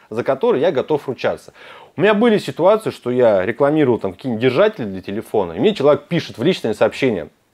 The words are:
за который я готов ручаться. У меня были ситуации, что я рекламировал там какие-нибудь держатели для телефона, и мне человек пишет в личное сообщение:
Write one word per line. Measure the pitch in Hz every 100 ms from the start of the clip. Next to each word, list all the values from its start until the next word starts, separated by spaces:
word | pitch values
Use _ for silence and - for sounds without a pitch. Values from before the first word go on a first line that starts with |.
| -
за | 110
который | 120 135 240 165
я | 160
готов | 131 - 151 -
ручаться. | 120 117 80 - - - - - -
У |
меня | 196
были | 208 240 202
ситуации, | - 135 175 214 139
что | - 123
я | 123 120 98 95
рекламировал | 107 143 156 139 107
там | 98
какие-нибудь | 90 135 110
держатели | 127 - 214 214
для | 110 95
телефона, | 98 101 - 113 90
и | 82
мне | 208
человек | 208 135 143 -
пишет | 170 - 107
в |
личное | 147 175 117
сообщение: | 107 107 - 135 95 78 _ _